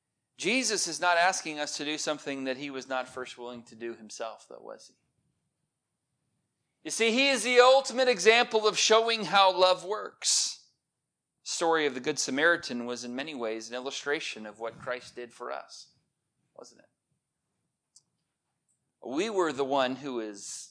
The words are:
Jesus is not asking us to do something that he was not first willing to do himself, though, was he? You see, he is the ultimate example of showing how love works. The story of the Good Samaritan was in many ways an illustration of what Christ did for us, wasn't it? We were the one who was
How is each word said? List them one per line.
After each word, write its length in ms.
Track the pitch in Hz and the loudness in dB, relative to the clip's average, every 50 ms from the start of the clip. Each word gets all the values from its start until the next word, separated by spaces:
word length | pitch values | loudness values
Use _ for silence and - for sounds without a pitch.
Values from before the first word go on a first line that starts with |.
| _ _ _ _ _ _ _ - | _ _ _ _ _ _ _ -4
Jesus 500 | 143 185 240 262 247 214 214 180 - 175 | -2 0 0 2 0 0 -2 -2 -4 -4
is 100 | 151 143 | -4 -2
not 200 | 175 180 175 170 | 2 2 4 4
asking 420 | 170 190 185 - - 160 151 147 | 4 4 2 0 -4 -8 -6 -6
us 160 | 147 143 - | -6 -6 -6
to 80 | - 147 | -6 -4
do 140 | 147 151 151 | -4 -4 -4
something 460 | - 160 151 147 - 151 139 135 135 | -4 -4 -4 -4 -6 -8 -8 -6 -4
that 120 | 131 127 | -6 -6
he 140 | 127 147 143 | -6 -6 -10
was 180 | 135 131 123 135 | -10 -10 -8 -6
not 200 | 131 127 123 123 | -6 -6 -6 -6
first 300 | - 131 123 - - 123 | -10 -12 -12 -12 -12 -14
willing 240 | 120 120 123 120 117 | -12 -12 -12 -14 -16
to 120 | - 117 | -18 -14
do 180 | 113 117 117 110 | -10 -10 -10 -10
himself, 540 | 107 110 107 - - 117 110 104 - - - | -10 -14 -16 -12 -10 -10 -10 -10 -14 -18 -20
though, 140 | - - | -20 -18
was 260 | - - - - - - | -16 -16 -18 -18 -20 -20
he? 60 | _ _ _ _ _ _ _ _ _ _ _ _ _ _ _ _ _ _ _ _ _ _ _ _ _ _ _ _ _ _ _ _ _ _ _ _ _ _ | _ _ _ _ _ _ _ _ _ _ _ _ _ _ _ _ _ _ _ _ _ _ _ _ _ _ _ _ _ _ _ _ _ _ _ _ _ _
You 80 | - 156 | -10 -6
see, 220 | - - 226 226 | -2 2 2 4
he 160 | 214 254 277 277 | 4 4 4 4
is 160 | 269 226 196 | 2 0 0
the 160 | 247 247 240 | 4 6 8
ultimate 480 | 247 262 262 269 269 - 226 247 254 247 | 8 10 8 6 4 0 0 0 2 2
example 580 | 240 180 175 220 226 240 240 240 220 220 214 | 2 4 6 6 6 6 6 4 2 2 2
of 120 | 214 180 - | 2 2 2
showing 480 | - - 220 226 226 233 226 220 202 | 4 6 6 6 6 4 0 -2 -2
how 260 | 156 190 196 196 190 | 2 4 6 6 6
love 320 | 180 180 185 185 185 165 165 | 6 6 6 4 4 2 -2
works. 760 | 185 214 208 196 - - - - - - - - - - - - _ _ _ _ _ _ _ _ _ _ _ _ _ _ _ - | -8 -8 -8 -8 -12 -10 -6 -2 0 0 0 0 -2 -6 -10 -16 _ _ _ _ _ _ _ _ _ _ _ _ _ _ _ -12
The 60 | - | -10
story 360 | - - 175 165 160 160 151 | -6 -2 0 2 2 2 2
of 80 | 139 123 | 0 -2
the 60 | 127 | -2
Good 180 | 123 151 147 143 | -4 -4 -2 -2
Samaritan 680 | - 151 131 143 156 170 170 156 - - 123 120 120 | -2 -2 0 2 2 2 2 2 -2 -6 -8 -6 -6
was 180 | 120 123 117 123 | -6 -8 -8 -8
in 100 | 120 120 | -10 -8
many 200 | 131 147 160 151 | -8 -8 -8 -8
ways 340 | 123 117 110 110 113 110 110 | -6 -6 -6 -6 -6 -8 -10
an 60 | 120 | -10
illustration 720 | 127 127 139 135 - - 143 147 160 156 - - 113 107 | -8 -8 -8 -8 -6 -4 -4 -4 -4 -4 -8 -10 -10 -12
of 120 | 107 104 110 | -14 -12 -10
what 220 | 113 113 117 - | -10 -10 -10 -10
Christ 340 | - 135 123 123 - - - | -8 -8 -8 -8 -10 -14 -14
did 200 | 123 123 117 - | -14 -14 -14 -14
for 180 | - 123 127 | -12 -10 -10
us, 360 | 139 139 - - - - - _ _ _ _ _ _ _ _ _ _ _ _ _ _ | -10 -10 -12 -14 -20 -20 -20 _ _ _ _ _ _ _ _ _ _ _ _ _ _
wasn't 260 | - - - - _ | -20 -20 -20 -20 _
it? 80 | _ _ _ _ _ _ _ _ _ _ _ _ _ _ _ _ _ _ _ _ _ _ _ - _ _ _ _ _ _ _ _ _ _ _ _ _ _ _ _ _ _ _ _ - | _ _ _ _ _ _ _ _ _ _ _ _ _ _ _ _ _ _ _ _ _ _ _ -20 _ _ _ _ _ _ _ _ _ _ _ _ _ _ _ _ _ _ _ _ -12
We 240 | 110 131 156 202 226 | -6 -4 -2 -2 0
were 240 | 208 190 175 156 | 0 0 0 0
the 120 | 135 131 139 | 0 -2 -2
one 320 | 131 139 139 131 127 131 | 0 2 2 2 2 0
who 180 | 127 143 139 123 | -4 -8 -8 -6
was 560 | 117 110 107 101 101 - - - - - - | -6 -6 -8 -10 -12 -14 -14 -14 -14 -14 -16